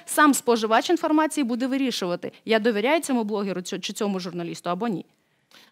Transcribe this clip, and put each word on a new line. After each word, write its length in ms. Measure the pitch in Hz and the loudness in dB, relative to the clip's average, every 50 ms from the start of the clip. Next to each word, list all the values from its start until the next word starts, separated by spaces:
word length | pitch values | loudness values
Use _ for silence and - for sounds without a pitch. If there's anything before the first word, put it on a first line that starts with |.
| - | -4
сам 280 | - - - 302 302 262 | -4 2 4 6 6 6
споживач 560 | - - - 233 233 220 214 226 233 - - | 4 2 2 2 2 2 2 2 2 4 2
інформації 540 | 359 320 - 320 311 311 311 311 311 302 285 | 2 0 2 2 2 4 2 2 0 -2 -2
буде 240 | 220 247 226 254 262 | -2 -2 -2 -2 -2
вирішувати, 640 | 254 277 269 254 220 - 202 175 175 175 - - - - _ | -2 -2 -2 -2 -2 -2 -4 -4 -4 -4 -6 -8 -12 -10 _
я 140 | 196 220 220 | 2 2 2
довіряю 420 | 208 240 226 208 208 254 302 339 | 4 2 0 2 2 2 2 0
цьому 220 | 285 - 269 240 220 | 0 0 -2 -2 -2
блогеру 380 | 208 220 202 208 196 180 175 | -2 -2 -4 -4 -4 -4 -6
чи, 180 | 180 - - 165 | -6 -8 -8 -8
чи 140 | - - 202 | -8 -8 -6
цьому 260 | - 226 202 196 185 | -4 -4 -2 -2 -4
журналісту 500 | 180 190 160 175 170 170 165 - - 175 | -6 -6 -8 -8 -8 -8 -10 -8 -6 -4
або 180 | 175 180 220 240 | -4 -2 -2 -4
ні. 180 | 196 160 - _ _ _ _ _ _ _ _ _ _ - _ _ | -4 -4 -6 _ _ _ _ _ _ _ _ _ _ -20 _ _